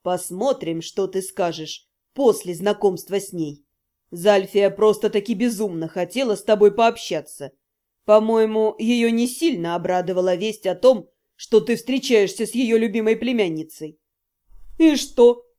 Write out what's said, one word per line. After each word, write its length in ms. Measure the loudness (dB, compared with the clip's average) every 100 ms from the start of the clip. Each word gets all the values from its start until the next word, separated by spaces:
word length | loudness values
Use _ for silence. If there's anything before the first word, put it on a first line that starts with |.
"Посмотрим, 800 | -4 -6 -6 -4 -4 -2 -6 -8
что 260 | -8 -6 -4
ты 140 | -6
скажешь 680 | -8 -6 -6 -6 -12 -16 _ _ _
после 400 | 0 2 2 -4
знакомства 680 | -4 -4 0 -2 -2 -6 -8
с 120 | -6
ней. 340 | -8 -8 -10 _ _ _ _ _
Зальфия 600 | -2 2 2 2 2 2
просто-таки 640 | 4 2 2 -2 -4 -4
безумно 540 | -2 -2 -2 -6 -4 -8
хотела 480 | -6 -6 -2 -2 -2
с 80 |
тобой 300 | 0 6 6
пообщаться. 800 | 6 0 0 -8 -8 -8 -16 -18 _ _ _ _ _
По-моему, 720 | 4 4 4 0 2 2 0 0
ее 320 | -2 2 2
не 180 | 0 -2
сильно 480 | -2 -2 -2 -4 -4
обрадовала 600 | -2 -2 -2 -2 0 -2
весть 320 | -4 -4 -6
о 80 | 2
том, 320 | 4 4 -4 _ _ _
что 260 | 0 0
ты 140 | 2 -4
встречаешься 680 | -2 -4 2 2 2 -2 -6
с 60 |
ее 260 | -2 0 2
любимой 380 | 0 0 0 0
племянницей". 840 | -2 0 -2 -4 -10 -14 -16 _ _ _ _ _ _ -20 -20 2
"И 180 | 4 4
что?" 500 | -4 6 6 6 _